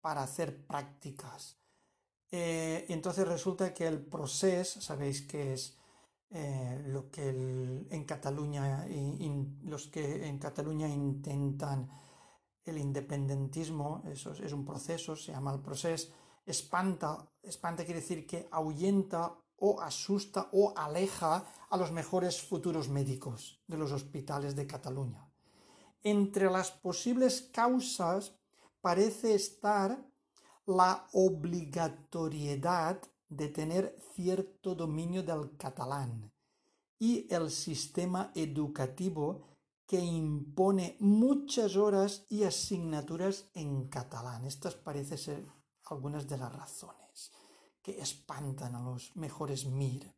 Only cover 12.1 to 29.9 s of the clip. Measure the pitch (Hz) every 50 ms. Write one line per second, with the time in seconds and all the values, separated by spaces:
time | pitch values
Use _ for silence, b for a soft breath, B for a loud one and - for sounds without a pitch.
12.1 | B B B B B B B B _ _ _ - 160 156 143 143 135 139 139 143
13.1 | 147 143 139 139 139 139 139 139 139 160 165 151 160 151 143 147 143 - - 165
14.1 | 147 135 - 170 151 - - 139 143 143 139 143 151 139 - - 165 165 - -
15.1 | 156 151 - - 156 131 135 139 139 135 139 - 139 135 - 170 165 156 160 -
16.1 | B B B B B B B - 170 - - - - 175 185 190 185 151 - 151
17.1 | 151 - - - _ _ - 202 - - - 170 170 165 170 160 175 165 151 165
18.1 | 180 160 151 - - 170 170 - - 160 156 156 156 143 175 196 202 196 190 196
19.1 | - 170 165 175 - - _ _ _ _ 196 202 202 - 165 156 - - - -
20.1 | 196 202 202 - - 196 185 - - 196 202 - - 175 156 151 151 175 190 190
21.1 | - - 175 160 160 185 196 B B B B B - 185 185 151 165 165 156 -
22.1 | - 185 180 180 170 - - - 196 165 - 180 160 160 143 127 139 139 139 135
23.1 | 131 127 - 135 120 110 - - - _ _ - 170 156 156 139 143 143 143 -
24.1 | - 143 135 - 147 143 143 143 139 139 139 139 147 135 - 143 127 139 135 123
25.1 | 107 - - - _ b b b b b b b b b b b b b - 208
26.1 | 208 208 202 196 202 202 196 185 180 190 185 - - - _ 185 175 - - 240
27.1 | 247 247 262 254 254 - - - - - 233 240 254 254 254 - - - 185 170
28.1 | 180 196 196 - - _ _ _ b b b b b _ - 180 175 185 208 220
29.1 | 208 - - 226 214 202 202 - - - - 208 214 202 190 196